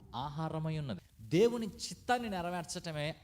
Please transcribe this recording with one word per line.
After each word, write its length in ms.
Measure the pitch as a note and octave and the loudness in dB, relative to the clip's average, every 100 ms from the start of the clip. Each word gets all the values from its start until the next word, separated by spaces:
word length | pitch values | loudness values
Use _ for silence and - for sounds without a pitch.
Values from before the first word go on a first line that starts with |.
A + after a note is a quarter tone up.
| - | -6
ఆహారమై 640 | A#2 C#3+ D3 D#3+ D#3 D#3+ D#3 | -6 -4 -2 -2 -2 -2 -2
ఉన్నది.'" 220 | C#3 F2+ - - | -2 -6 -8 -16
దేవుని 460 | A2 D#3+ A#3 A#3+ G#3+ | 2 6 6 4 -2
చిత్తాన్ని 640 | - - - - B3 A3+ | -6 -8 -6 0 2 2
నెరవేర్చటమే 840 | F#3+ F3 F3+ E3+ F3+ E3+ D3+ D3 D#3+ | -2 0 -2 -4 -6 -4 -2 -2 -4